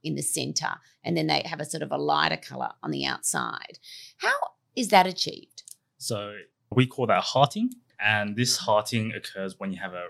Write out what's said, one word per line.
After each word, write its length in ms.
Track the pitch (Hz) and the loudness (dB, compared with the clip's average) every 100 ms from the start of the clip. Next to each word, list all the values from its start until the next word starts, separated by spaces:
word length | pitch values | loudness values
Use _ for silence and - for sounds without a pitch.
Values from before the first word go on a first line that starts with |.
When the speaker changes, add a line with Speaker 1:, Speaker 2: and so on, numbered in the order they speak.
Speaker 1:
in 120 | 156 143 | -6 -4
the 80 | |
centre 520 | 143 - 135 156 - - _ _ | -2 -2 -2 -4 -4 -6 _ _
and 120 | - 170 | -2 0
then 100 | 156 | 2
they 160 | 143 165 | 0 0
have 140 | 156 | -8
a 60 | 156 | -8
sort 180 | 160 | -8
of 80 | 147 | -4
a 60 | 143 | -2
lighter 400 | 147 147 156 156 | 2 2 2 0
colour 340 | - 65 - - | -8 -8 -8 -6
on 80 | - | -6
the 160 | 69 67 | -4 -4
outside. 720 | - - 71 60 - - - - - - _ | -4 -2 -2 -4 -6 -12 -18 -20 -18 -20 _
How 160 | 415 571 - - _ 254 | -2 0 -4 -8 _ -4
is 120 | 220 | 6
that 160 | 196 185 | 8 8
achieved? 560 | 175 - - - - - - _ _ | 2 -6 -8 -16 -20 -20 -20 _ _
Speaker 2:
So 340 | - 104 104 104 - _ _ | -6 -6 -6 -12 -18 _ _
we 160 | 127 127 | 2 2
call 180 | - 113 | 0 2
that 160 | 92 | 2
hearting. 480 | - 131 139 208 247 - _ - | 2 4 4 4 -4 -4 _ 0
And 380 | 107 107 104 104 | 4 4 2 0
this 220 | 123 - | 0 0
hearting 560 | - 107 107 117 110 | 2 2 2 -2 -2
occurs 420 | 104 - 98 95 95 | -6 -10 -8 -8 -6
when 140 | 98 | -8
you 80 | 92 | -6
have 140 | 95 | -8
a 140 | 90 87 | -10 -10